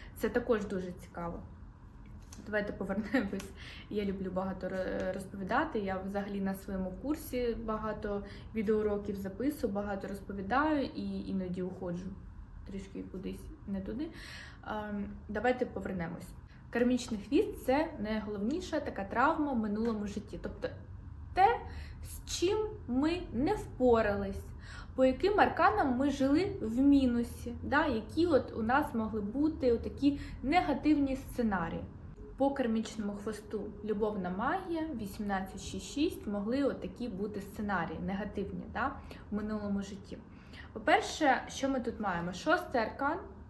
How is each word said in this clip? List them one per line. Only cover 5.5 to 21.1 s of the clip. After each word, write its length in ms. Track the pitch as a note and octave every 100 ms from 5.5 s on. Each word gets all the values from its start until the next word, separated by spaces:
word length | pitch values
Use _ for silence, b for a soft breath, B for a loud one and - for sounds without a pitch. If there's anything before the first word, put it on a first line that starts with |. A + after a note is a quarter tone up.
| B3 D#4+ A3
Я 180 | F#3+ F#3+
взагалі 440 | G3 G3+ G3+ G3
на 140 | F#3+ F#3+
своєму 380 | - F#3+ F#3 F3+
курсі 560 | C4+ D4 - B3 A#3+ A3 A3
багато 580 | G#3+ A3 G#3+ G#3+ G3+ G3+ B B A3
відеоуроків 600 | G#3 G#3+ G#3 G3+ G3+ G3
записую, 580 | F#3+ - C4+ D4 A3
багато 340 | G3+ G#3 G3 F#3+
розповідаю 800 | G3 - G3 F#3+ B3+ D#4 D4 C4
і 440 | - G3 F#3+ F#3+
іноді 320 | F#3+ F3+ F3+
уходжу 440 | F3+ - F3+ F3 F#3+ - - - - - -
трішки 380 | G3 - F#3+ F#3+
кудись 320 | F#3 F#3+ F#3+ - - G#3
не 140 | F#3+
туди. 260 | G3 A3+ E4 B B B B B -
Ем, 380 | G#3+ G#3 G3+ G3+ - -
давайте 360 | G#3 B3 B3+ A#3+
повернемось. 640 | G3+ G3 F#3 E3+ F3 - - - B -
Кармічний 500 | A#3 B3 B3 - G#3+
хвіст — 380 | - D#4+ - - -
це 240 | C#4 D#4+ -
найголовніша 800 | G#3 G#3+ G#3 G#3 G#3+ F4 - D4+
така 240 | - -
травма 480 | G3 A3 C#4+ E4 C#4+
в 60 | B3
минулому 500 | G#3+ G#3+ A#3 G#3 G#3
житті. 320 | G#3 - F3
Тобто 260 | G#3 - - - - - -